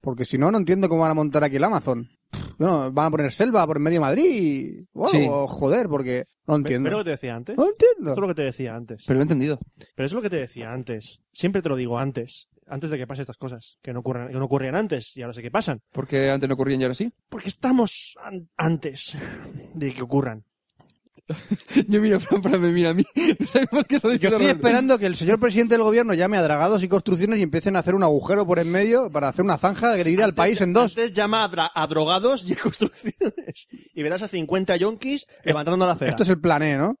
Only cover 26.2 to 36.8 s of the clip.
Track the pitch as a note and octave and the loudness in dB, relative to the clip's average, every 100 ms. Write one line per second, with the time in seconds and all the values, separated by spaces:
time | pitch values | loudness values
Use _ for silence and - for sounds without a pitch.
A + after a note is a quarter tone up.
26.2 | F3+ G#3 D#3+ D3 E3+ G#3+ F3+ F#3+ F#3+ F3+ | 2 2 2 4 2 2 2 0 2 0
27.2 | G3+ A3 F3 D#3+ G3+ F#3+ F3 F#3+ F3+ D3 | 2 2 0 0 0 0 2 2 4 2
28.2 | - G3+ F#3+ F3 E3+ F3+ G#3 A#3 A#3+ D3 | 2 0 2 2 2 2 2 2 2 -2
29.2 | C#3 B2+ F#3+ D#3+ F#3 G3 A#3 G#3+ E3+ F3+ | -2 0 0 2 0 2 0 2 2 4
30.2 | G#3+ D#3+ F3 G#3+ F#3 F#3 A#3+ - A#3 F#3+ | 2 4 2 4 2 4 2 0 -4 0
31.2 | G#3 A3 G#3 F3 E3 - D#3 D#3 D#3 F3+ | 0 0 0 0 -2 0 -2 0 2 2
32.2 | A3+ C4 F3+ - - - G#3 - G#3+ - | 2 0 -4 -4 -4 -2 -4 -4 -10 -4
33.2 | D#4 - D4 - - B3+ - - D3+ F3+ | -4 -4 -14 -16 -18 -20 -18 -6 -4 -4
34.2 | G#3 F#3 D#3 F#3+ F#3+ F3 F#3+ A3 C4 C#4 | -6 -6 -2 -2 0 0 0 -2 -6 -6
35.2 | - - - D3+ D3+ F3+ F#3 E3 C#3+ A3 | -8 -12 -2 -2 0 2 2 2 -2 0
36.2 | F#3+ F3+ E3 D3+ D#3 C#3 | 2 2 4 2 2 0